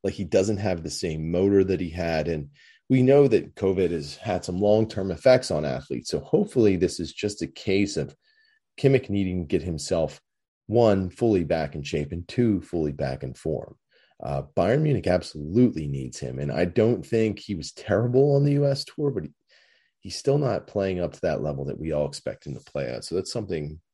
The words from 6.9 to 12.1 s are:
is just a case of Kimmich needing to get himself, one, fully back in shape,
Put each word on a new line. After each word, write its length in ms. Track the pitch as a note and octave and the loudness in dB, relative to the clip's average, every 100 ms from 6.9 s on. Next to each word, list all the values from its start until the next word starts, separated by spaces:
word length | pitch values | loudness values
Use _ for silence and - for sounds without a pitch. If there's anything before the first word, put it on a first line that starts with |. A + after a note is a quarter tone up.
| - | -2
is 140 | D#2+ | -10
just 280 | - G#2 G2 | -6 -6 -6
a 60 | E2+ | -10
case 500 | - - G2 G2 - | -8 -2 0 0 -2
of 200 | C#2 - _ _ _ _ _ - | -6 -10 _ _ _ _ _ 0
Kimmich 280 | C3+ C3+ - | 2 2 0
needing 340 | G2+ F#2+ F2+ | -2 -2 -4
to 40 | E2 | -2
get 160 | F#2 | -2
himself, 580 | E2 D#2+ - F2 D#2 - _ _ _ _ - | -2 -8 -4 -2 -2 -6 _ _ _ _ -2
one, 420 | A2 A2+ G2 F#2 | 4 4 4 -2
fully 360 | - A#2+ G2 | -2 2 2
back 320 | D#2+ D#2+ D2+ D2+ | 2 -2 -2 -6
in 80 | |
shape, 260 | C#2+ D#2 D2 | -6 -4 -4